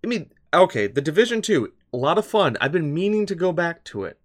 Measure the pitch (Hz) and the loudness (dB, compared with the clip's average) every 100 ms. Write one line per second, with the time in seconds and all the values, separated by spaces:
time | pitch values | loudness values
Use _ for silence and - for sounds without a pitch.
0 | 202 233 151 _ _ 160 180 120 101 120 | -4 -6 -6 _ _ 4 4 4 0 -2
1 | 143 156 240 226 214 175 104 _ _ 127 | 0 2 2 0 0 0 0 _ _ -4
2 | 135 180 208 220 170 113 135 175 151 151 | 0 0 0 2 2 0 -2 -2 -2 -2
3 | 196 214 202 180 180 170 170 170 - 104 | 0 0 -2 -2 -2 0 -4 -6 -12 -10
4 | 92 - | -10 -12